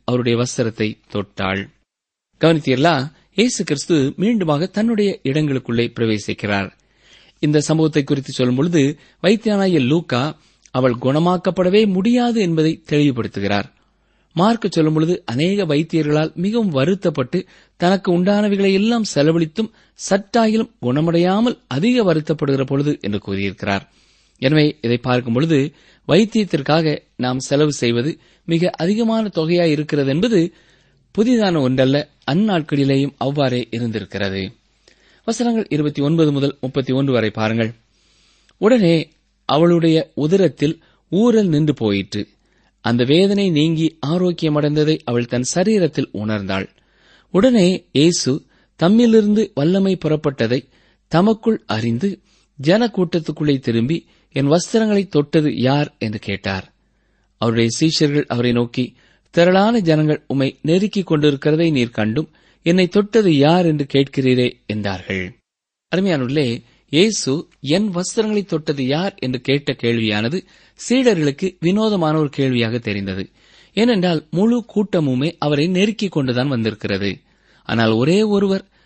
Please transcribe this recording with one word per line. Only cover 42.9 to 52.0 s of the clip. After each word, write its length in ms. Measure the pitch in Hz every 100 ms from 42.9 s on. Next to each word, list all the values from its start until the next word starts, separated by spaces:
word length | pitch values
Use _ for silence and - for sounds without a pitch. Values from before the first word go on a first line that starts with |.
| 120
வேதனை 460 | 123 165 196 202 190
நீங்கி 480 | 147 160 160 160 - 139
ஆரோக்கியமடைந்ததை 920 | 180 180 170 156 147 147 151 151 156
அவள் 200 | - 120
தன் 200 | 120 123 127
சரீரத்தில் 540 | 170 190 214 165 - -
உணர்ந்தாள். 560 | 101 107 107 95 95 95 _ _ _ _ _ _
உடனே 540 | 180 254 233 180 185 -
இயேசு 520 | 131 165 170 127 143 - _ _ -
தம்மிலிருந்து 680 | 170 226 233 220 208 208 202
வல்லமை 440 | - 156 190 190 180
புறப்பட்டதை 640 | 156 156 151 139 113 131 - _ _ _ _
தமக்குள் 540 | 160 208 220 226 220 -
அறிந்து 540 | 107 117 117